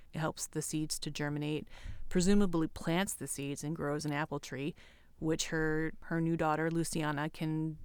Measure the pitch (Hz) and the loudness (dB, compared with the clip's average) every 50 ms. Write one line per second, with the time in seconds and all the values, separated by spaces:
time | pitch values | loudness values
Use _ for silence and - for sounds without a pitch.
0 | - - - 160 160 156 - - - - - 156 151 - - 156 156 151 - - | -18 -10 -6 -2 -2 -2 -2 -4 -8 -6 -4 -4 -4 -2 -2 -2 -2 -2 -4 -4
1 | - 156 143 - 147 147 147 147 147 151 156 147 - - - - - - - - | -4 -6 -4 -2 -2 -2 -2 -2 -2 -2 -2 -2 -4 -8 -14 -12 -10 -8 -6 -6
2 | - - - 185 170 190 202 202 196 185 170 165 160 156 - - - 170 165 175 | -4 2 4 4 6 8 8 8 8 6 4 2 2 2 -2 -4 -2 2 2 2
3 | 196 196 - - 135 139 - - 139 139 143 - - 147 165 - - 143 147 151 | 2 0 -2 -6 -6 -6 -4 -4 -4 -4 -4 -4 -2 -4 -2 -2 0 -2 -2 -2
4 | 151 - 147 143 156 - 143 143 - - 139 127 139 156 - - - - - - | -2 -2 0 -2 -2 -2 -2 -6 -4 -6 -6 -4 -4 -4 -4 -6 -16 -20 -20 -20
5 | - - - - 156 160 160 - - - 160 160 156 156 156 156 160 160 - - | -20 -20 -12 -4 0 0 0 0 0 0 0 2 2 2 2 2 0 -2 -4 -8
6 | - - 170 165 165 165 165 165 170 156 151 151 160 165 165 165 165 - - 170 | -6 -2 0 2 2 2 2 2 4 2 4 4 2 2 2 2 0 0 0 0
7 | 156 151 147 143 147 156 - - 170 156 156 156 156 160 156 156 - | 0 0 0 0 -2 -4 -2 -2 -2 0 0 0 0 -2 -4 -6 -8